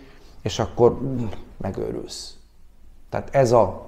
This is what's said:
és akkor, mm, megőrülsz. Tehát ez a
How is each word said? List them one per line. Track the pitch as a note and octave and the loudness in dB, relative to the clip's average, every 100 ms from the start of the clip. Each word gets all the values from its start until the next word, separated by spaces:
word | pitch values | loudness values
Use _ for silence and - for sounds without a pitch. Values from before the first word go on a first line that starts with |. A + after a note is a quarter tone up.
| - - - - | -20 -20 -20 -10
és | A2 - | -6 -4
akkor, | G#2+ - A#2+ - | -4 4 4 4
mm, | C3+ B2+ A2 - - - | -4 -4 -6 -8 -12 -10
megőrülsz. | G2+ F#2+ A2 - - - - - - - - - - - - | -8 -6 -6 -8 -10 -14 -16 -18 -20 -20 -20 -20 -20 -20 -10
Tehát | G#2+ - | -8 -2
ez | C#3 B2 | 2 6
a | A#2+ F#2 - | 6 4 0